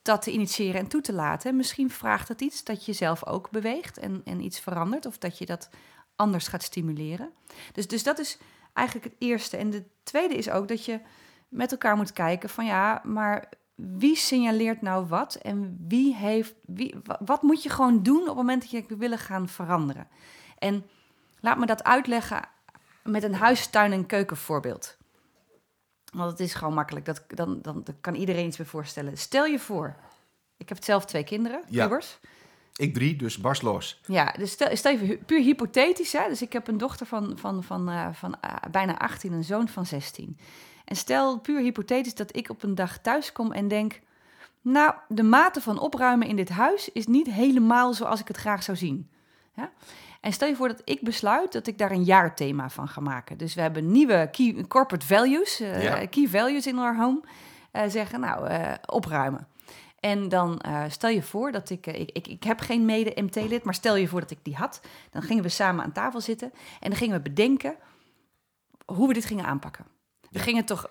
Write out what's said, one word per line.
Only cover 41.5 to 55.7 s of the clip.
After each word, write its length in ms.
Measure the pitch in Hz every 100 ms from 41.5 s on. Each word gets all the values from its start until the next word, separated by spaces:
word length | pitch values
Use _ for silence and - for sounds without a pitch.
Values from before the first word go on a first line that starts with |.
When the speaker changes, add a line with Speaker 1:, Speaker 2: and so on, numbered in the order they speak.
| 294
Speaker 1:
hypothetisch, 540 | 247 233 202 254 247
dat 220 | 214 208 -
ik 120 | 226
op 120 | 220
een 120 | 202
dag 240 | 190 185 -
thuis 340 | - 277 285
kom 200 | - 226
en 160 | 202 202
denk, 320 | 208 214 - _ _ _ _ - _
"Nou, 340 | 247 277 302 - -
de 140 | 220
mate 380 | 220 247 359 320
van 180 | 226 214
opruimen 500 | 302 254 254 247 226
in 80 | 208
dit 120 | 175
huis 400 | 180 262 403 -
is 140 | 339 -
niet 200 | 254 302
helemaal 640 | 202 269 254 226 240 247
zoals 260 | 233 226 220
ik 80 | -
het 80 | 196
graag 260 | 214 202
zou 140 | - 185
zien." 340 | 165 139 - _ _ _ _ -
Ja? 140 | 262 - - - - -
En 120 | 214
stel 160 | - 294
je 80 | 262
voor 120 | 254
dat 140 | 226
ik 160 | - 277
besluit 500 | 233 226 202 254 370
dat 140 | - 233
ik 120 | 202
daar 120 | 202
een 140 | 185
jaarthema 640 | 180 190 170 - 139 143 131
van 180 | - 143
ga 120 | -
maken. 380 | 147 127 - 156
Dus 160 | 160
we 60 | 175
hebben 320 | 160 156 160
nieuwe 360 | 233 285 185 156
key, 320 | - 247 - 185
corporate 380 | 262 262 175 -
values, 540 | 196 254 294 403 -
eh, 220 | 214